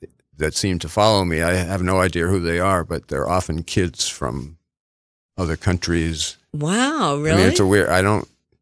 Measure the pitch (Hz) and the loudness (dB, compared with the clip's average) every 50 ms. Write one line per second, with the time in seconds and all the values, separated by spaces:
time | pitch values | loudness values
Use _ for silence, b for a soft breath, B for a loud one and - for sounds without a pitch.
0 | - - _ _ _ _ _ 73 78 78 - - - 95 90 82 - 78 - 107 | -20 -20 _ _ _ _ _ -4 -4 -4 -2 -2 -2 -2 -2 -2 -4 -4 0 2
1 | 104 110 107 98 92 87 82 80 82 85 90 92 87 85 98 90 90 90 95 92 | 4 4 4 4 2 0 0 0 0 0 0 0 0 -2 -2 -2 0 0 2 2
2 | 92 90 - 85 85 90 101 90 85 82 85 87 92 98 95 87 80 - 85 69 | 2 2 0 0 0 0 0 0 0 -2 -2 0 0 2 0 0 -2 -4 -6 -8
3 | - - 71 67 - - 90 92 - - 78 82 82 - - 107 90 80 - - | -6 -6 -4 -4 -2 0 0 -2 -2 -2 -6 -6 -6 -4 -2 -2 -2 -2 -4 -6
4 | - - - - 69 60 62 69 65 76 80 _ _ _ _ _ _ _ _ _ | -6 -6 -6 -6 -6 -6 -6 -6 -10 -12 -16 _ _ _ _ _ _ _ _ _
5 | _ _ _ _ _ _ - 98 90 78 80 - - 101 90 85 - 87 85 82 | _ _ _ _ _ _ -6 -4 -2 -2 -2 -2 0 -2 -2 0 -2 -2 -2 0
6 | 80 82 80 76 - - - _ _ - - 147 147 160 196 233 254 277 320 302 | 0 -2 -4 -4 -6 -8 -8 _ _ -12 -8 -6 -4 -2 0 0 0 0 0 0
7 | 196 151 143 147 151 156 160 - 92 95 - - - 92 104 101 - - 87 92 | 0 0 -2 -2 0 2 4 4 4 4 4 4 4 4 4 4 4 4 2 2
8 | 95 104 107 87 - _ _ _ _ _ _ _ | 4 2 2 0 -2 _ _ _ _ _ _ _